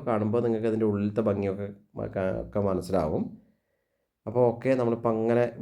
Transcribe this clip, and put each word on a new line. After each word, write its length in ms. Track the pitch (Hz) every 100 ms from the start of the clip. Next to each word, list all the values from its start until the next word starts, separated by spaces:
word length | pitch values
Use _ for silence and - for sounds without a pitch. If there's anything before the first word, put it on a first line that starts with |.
| -
കാണുമ്പോൾ 340 | 110 110 120
നിങ്ങൾക്ക് 240 | 120 110 113
അതിൻ്റെ 160 | 110 107
ഉള്ളിലത്തെ 320 | 101 104 104 107
ഭംഗിയൊക്കെ 380 | 101 101 95 101 101 _
മ-, 160 | - 107
ക-, 200 | 104 95 113
ഒക്കെ 180 | - 107 101
മനസ്സിലാവും. 540 | 92 90 95 78 101 - - _ _ _ _ _ _ _ _ -
അപ്പോൾ 160 | 120 120
ഓക്കെ, 220 | 117 127 131
നമ്മളിപ്പോൾ 320 | 117 117 117
അങ്ങനെ 320 | 110 113 120 120 -